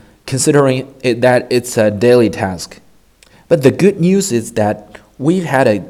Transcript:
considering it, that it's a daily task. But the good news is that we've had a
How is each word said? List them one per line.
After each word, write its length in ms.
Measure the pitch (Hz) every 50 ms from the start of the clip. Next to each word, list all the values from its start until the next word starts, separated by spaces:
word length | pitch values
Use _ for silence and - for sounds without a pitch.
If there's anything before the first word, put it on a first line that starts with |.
| - _ _ _ -
considering 680 | - 135 127 - 156 143 147 139 135 131 131 131 - - -
it, 200 | - 127 117 120
that 280 | 120 127 123 123 - -
it's 280 | 127 123 120 - - 120
a 120 | 107 107
daily 380 | 104 98 117 120 123 123 120 107
task. 520 | - - 107 95 90 82 - - - - _ _ _ _ _ _ _ _ _ _ _ _ _ -
But 140 | 170 160
the 80 | 131 107
good 280 | 110 - 160 202 - -
news 320 | 165 180 190 196 190 -
is 220 | 117 117 107 -
that 460 | - - 104 104 - - - - - - - _ _ -
we've 280 | 131 156 180 185 175
had 200 | 147 135 131 135
a 160 | 120 - 101 85